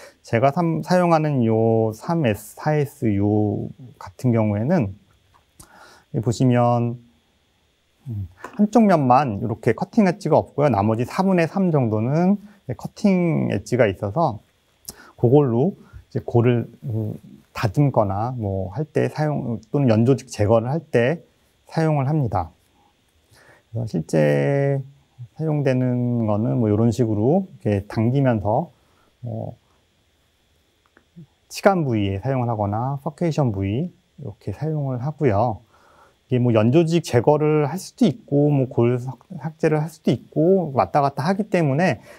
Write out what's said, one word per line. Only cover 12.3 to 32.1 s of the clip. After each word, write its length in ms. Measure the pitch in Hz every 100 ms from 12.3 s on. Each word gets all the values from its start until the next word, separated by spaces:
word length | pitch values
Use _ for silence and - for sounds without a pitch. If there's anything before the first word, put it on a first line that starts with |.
| 202 - - - 120
커팅 720 | - - 208 185 175 143 123
엣지가 360 | 107 - 120 113
있어서 520 | 92 101 107 160 104 _ _ _ _ - - - -
그걸로 580 | 120 143 139 113 160 - - - -
이제 100 | 113
골을, 480 | - 120 117 120 113 -
음, 340 | 143 110 107 110 - - _
다듬거나 800 | - 107 117 143 123 101 98 117 127
뭐, 340 | 104 95 92
할 120 | 104
때 240 | 156 135 123
사용, 500 | - 151 143 120 113 -
또는 160 | 147 135
연조직 400 | 107 117 139 -
제거를 420 | - 101 113 117
할 100 | 156
때 420 | 156 120 120 165 - _ _ _ _
사용을 420 | - 160 147 131
합니다. 420 | 160 123 98 82 _ _ _ _ _ _ _ _ _ _ - _
그래서 160 | 113 117
실제 920 | 165 156 160 151 143 143 139 139 139 139 - _ - 120
사용되는 920 | - 160 151 139 127 127 123 120 120 110
거는 320 | 104 120 135
뭐, 120 | 110
요런 220 | 104 117
식으로 560 | 110 117 107 117 180 190 -
이렇게 240 | - 101 95
당기면서 840 | - 110 139 135 110 98 120 175 _ _ _ _ _
뭐, 360 | 120 113 107 - _ _ _ _ _ _ _ _ _ _ _ _ _ _ _ - 156 _ _
치간 360 | - 220 190
부위에 360 | 143 110 98